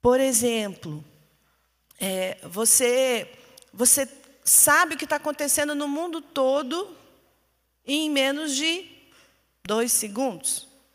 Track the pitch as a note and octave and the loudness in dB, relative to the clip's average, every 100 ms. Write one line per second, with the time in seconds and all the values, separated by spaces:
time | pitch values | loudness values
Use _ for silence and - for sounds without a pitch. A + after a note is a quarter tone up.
0 | A#3+ B3+ C4+ A#3+ A#3+ A3+ G#3 F#3 F3 D3+ | 4 4 2 2 0 -2 -4 -10 -12 -12
1 | D#3 _ _ _ _ _ _ _ _ _ | -14 _ _ _ _ _ _ _ _ _
2 | F#3+ F#3+ F#3 - - F3 A3+ - B3 B3 | -6 -4 -6 -8 -12 -4 2 4 4 2
3 | C4 A#3 - - - - _ F#3 A#3+ - | 2 -2 -6 -16 -20 -20 _ -2 2 2
4 | - - - _ - - - D4 F4 D4+ | 0 -8 -20 _ 2 4 6 4 4 -2
5 | D4+ D4+ D4+ D4 C#4+ D4 D4 D4 D4 C#4+ | -4 -4 -2 -4 -2 0 0 -2 -4 -4
6 | F4 E4 - - C4 C#4 C4 E4 G4+ E4+ | -6 -8 -8 0 2 2 -2 -6 -8 -14
7 | _ _ _ _ _ _ _ _ - D4 | _ _ _ _ _ _ _ _ -6 -2
8 | D#4 C#4 C4+ C#4+ D#4 C4+ D#4 E4+ F#4 - | 0 0 0 0 -4 -2 -2 -2 -8 -20
9 | _ - _ _ _ _ - G#3+ A#3+ - | _ -20 _ _ _ _ -4 -2 0 -2
10 | G#3+ G3+ C4+ F3 - - - _ _ | -2 -4 -4 -4 -6 -8 -10 _ _